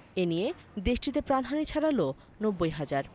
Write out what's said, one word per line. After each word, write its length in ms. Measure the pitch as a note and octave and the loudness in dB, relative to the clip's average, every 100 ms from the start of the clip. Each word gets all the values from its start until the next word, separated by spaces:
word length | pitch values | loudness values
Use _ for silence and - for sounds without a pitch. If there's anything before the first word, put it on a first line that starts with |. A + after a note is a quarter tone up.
| - F#3 | -6 0
এ 100 | F3 | 2
নিয়ে 280 | E3+ B3 - - G#3 | 2 0 -4 -10 -4
দেশটিতে 420 | F#3 B3 C#4+ D4 | 0 0 0 -2
প্রাণহানি 440 | - C4+ A#3+ D4+ D4+ | 0 0 0 -2 -2
ছাড়ালো 480 | D#4 D#4 B3+ C3+ - - - | 0 2 2 0 -2 -12 -4
নব্বই 280 | G#3+ F3+ E3 | -2 0 0
হাজার। 340 | D3+ C#3+ C#3 - | -2 -2 -2 -4